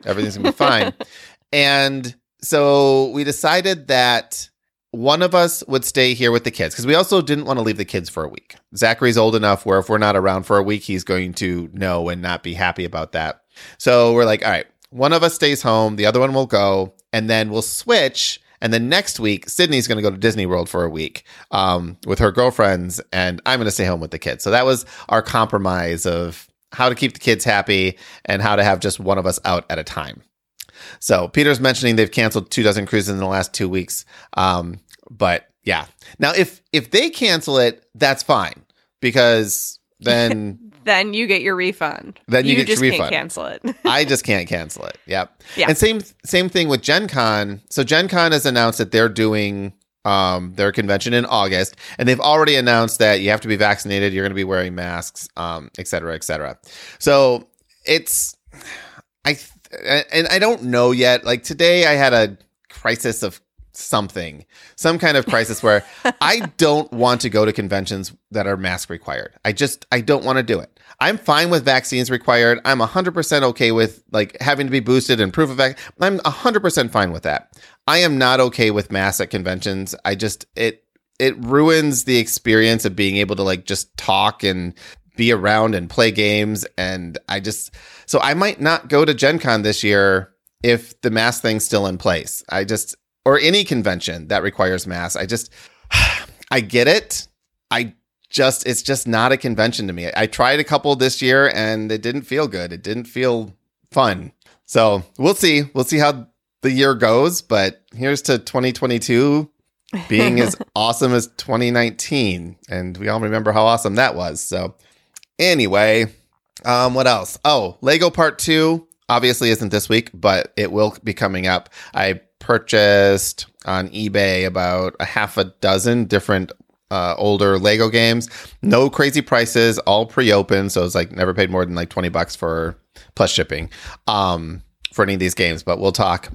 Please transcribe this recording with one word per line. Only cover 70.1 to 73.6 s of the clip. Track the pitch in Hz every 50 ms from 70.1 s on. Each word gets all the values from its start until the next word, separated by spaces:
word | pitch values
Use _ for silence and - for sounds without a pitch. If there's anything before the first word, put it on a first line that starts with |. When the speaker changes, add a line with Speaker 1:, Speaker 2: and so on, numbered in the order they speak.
| 147 135 -
Speaker 1:
wanna | 131 131 131 123
do | 113 110 85
it. | - - _ _ _ - - -
I'm | - 170 233 208
fine | - - 147 151 170 175
with | 175 156 123
vaccines | 139 131 131 - - 131 127 123 120
required. | 127 120 - - 123 120 117 117 120 113 -
I'm | 131 135 123
a | 113
hundred | 110 - 185 185 180 165
percent | 175 151 - 156 147 135
okay | 127 117 -